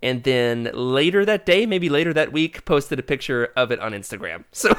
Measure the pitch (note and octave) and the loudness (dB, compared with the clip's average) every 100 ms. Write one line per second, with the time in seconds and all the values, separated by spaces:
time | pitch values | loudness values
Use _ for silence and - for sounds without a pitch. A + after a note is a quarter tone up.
0 | B2+ B2+ C3 B2+ A#2+ A#2+ A#2 - B2+ C3+ | -4 -2 0 2 2 0 -4 -4 0 2
1 | D#3+ G3 G3+ G#3 - F#3 A3+ F#3+ E3+ C#3+ | 4 4 2 0 2 2 2 0 0 2
2 | E3 D#3 D#3 D#3 D#3+ - - D3 - C3 | 2 2 0 0 -2 -4 0 0 0 -6
3 | - C#3 - B2 A#2 - A#2+ A#2+ A2 G2+ | -4 -4 -2 -2 -2 0 0 -2 -4 -8
4 | - G2+ F#2 F2 - - - | -10 -10 -10 -12 -14 -2 0